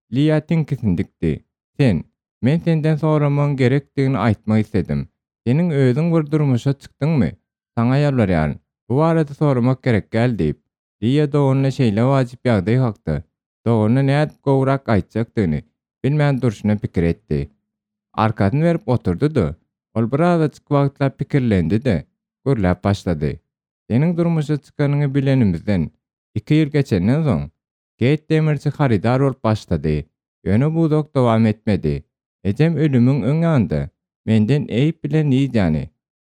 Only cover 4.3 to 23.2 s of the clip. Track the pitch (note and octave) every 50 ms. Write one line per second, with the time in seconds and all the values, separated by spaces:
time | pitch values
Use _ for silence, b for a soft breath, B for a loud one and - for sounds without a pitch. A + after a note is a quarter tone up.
4.3 | G#2 - - G#2+ A2 A2 G#2 - - G2 D#2 - D2 C#2+ C#2 - _ _ _ _
5.3 | _ _ - A2+ B2+ D#3 F3+ F3 D3+ C#3 C3+ B2 B2 D3 D#3+ E3+ E3 E3 D3+ C#3+
6.3 | D#3 D3+ D3+ C#3+ B2+ A2+ - C#3 C#3 - - - _ - C3+ D#3 E3+ C#3 A2+ -
7.3 | - - _ _ _ _ _ _ - A#2 A#2 B2 C3 C#3+ D3 D3 C3+ B2 A2 F#2
8.3 | F2+ D#2+ D#2 D2 C#2 - _ _ _ _ _ - A#2 C#3 D#3+ E3 E3 E3 D#3 C#3+
9.3 | C#3+ - D#3 D3 C3+ B2 A#2 B2+ C3 - - C3 A2+ G2 - _ - A2+ A#2+ B2+
10.3 | A#2+ F#2 D#2+ D2+ C#2 - _ _ _ _ _ _ _ - G2+ A#2 C3+ D3+ D3+ C#3+
11.3 | C#3+ D3 C#3+ C3+ C3 C3+ C3+ C3+ B2+ - C3+ A2+ G2 G#2+ A#2+ C3+ C#3 C3+ C3 A#2+
12.3 | B2 - - B2+ A#2 G2+ F2 G#2 A#2 B2+ C3 A#2+ G2+ - - E2 D2+ C#2 - _
13.3 | _ _ _ _ _ _ - A2+ A#2 A2 G#2+ G#2+ A#2+ C3+ C#3 C3+ C#3 D3 D#3 D3+
14.3 | - _ - C#3 C3+ C3+ C3+ C3+ C#3 C3+ - - A2+ F#2+ - _ - G#2+ A#2 -
15.3 | - A#2 G2+ E2 D2+ C#2+ - _ _ _ _ _ _ _ - C3 D3 D3+ D3 C#3+
16.3 | C#3 A#2+ B2+ A#2+ G#2+ - - G#2 G#2+ G#2 - - - F#2+ E2 E2+ E2 - _ -
17.3 | D#2 C#2 C#2 - _ _ _ _ _ _ _ _ _ _ _ _ - - A2 A2
18.3 | A2 - G#2 G2 A2 D3 E3 F3 E3+ - - A2+ B2 A2 - F#2+ F2 E2+ C#3 D3+
19.3 | D#3 C3+ E2+ D2 D2 - _ _ _ _ _ _ - A2 A#2 A2 C3+ C#3 E3+ F3+
20.3 | F3 E3 D#3 C#3+ - - _ - C#3+ C#3+ C#3+ C#3 - - C#3+ C3+ - - C#3 -
21.3 | - C#3+ B2+ A#2+ G#2 F#2 E2 D#2 G2 A2 D2 B2 F#2+ C#2+ - _ _ _ _ _
22.3 | _ _ - - C#3 A2+ F#2+ F2+ F2+ - - G2+ G2 - - F#2 E2+ D2